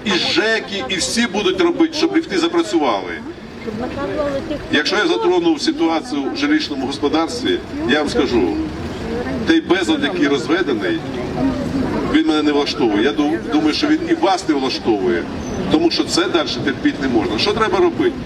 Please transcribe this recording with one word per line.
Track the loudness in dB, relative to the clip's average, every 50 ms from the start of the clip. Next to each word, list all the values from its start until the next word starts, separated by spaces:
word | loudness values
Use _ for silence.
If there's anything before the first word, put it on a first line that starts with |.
| 0
і | 0
жеки, | 0 0 0 2 0 2 2 2 0 0 -2 -4 -6 -6 -4 -4
і | -4
всі | -4 -2 -2 0 0 0
будуть | 0 0 0 0 0 2 4
робити, | 2 2 4 2 0 0 2
щоб | 0 0 2 2
ліфти | 0 0 0 -2 0
запрацювали. | 0 2 0 0 0 2 0 2 2 2 0 -2 -2 -6 -8 -8 -10 -12 -12 -14 -14 -16 -14 -10 -10 -8 -6 -6 -6 -6 -6 -6 -6 -4 -4 -2 -2 -2 -2 -4 -4 -4 -6 -6 -4 -2
Якщо | 0 0 0 0 0
я | 2 2
затронув | 2 2 2 2 2 2 4 4 2 0 2
ситуацію | 0 -2 0 2 0 2 0 0 -2 -4 -4 -2 -2 -2 -2
в |
жилищному | -2 0 2 2 2 0 -2 -4 -4 -4
господарстві, | -4 -4 -2 0 2 2 2 0 0 -4 -4 -2 0 -2 -2 -2 -6 -6 -4 0 2
я | 2 2
вам | 2 0
скажу, | 2 0 2 2 2 2 2 2 0 -2 -4 -4 -6 -8 -8 -8 -8 -8 -6 -6 -4 -4 -4 -4 -4 -4 2
той | 4 4 4
безлад, | 4 2 2 2 2 0 0 0
який | 0 -2 0 2 2 2
розведений, | 2 0 2 0 0 0 2 0 0 0 0 -2 -2 -2 -4 -6 -6 -6 -6 -4 -2 0 0 0 0 0 -2 -2 -2 -2 -2 0 -2 -2 -2 2
він | 2 2 2
мене | 4 2 2
не | 2 2
влаштовує. | 2 2 0 0 0 0 0 2 2 2
Я | 2 2
ду-, | 2 2 0 0 0 -2 -2 0
думаю, | 0 2 2 2 0
що | 0 2
він | 2 2 2 2 0
і | 0
вас | 2 2 2 2 2 0 0
не | 0
влаштовує, | 0 0 -2 -4 -2 0 0 0 2 2 0 0 0 -2 -6 -8 -8 -6 -6 -4 -4 0 2
тому | 2 4 4 2
що | 2 0 -2
це | 0 0 0 0 2
далі | 2 0 0 0 -4 -2 -2
терпіти | -2 -2 0 0 -2 0 0
не | -2 0
можна. | 0 0 0 0 -2 0
Що | 0 0
треба | 2 0 0 2 4 4
робити? | 2 2 2 2 0 0 0 -2 -10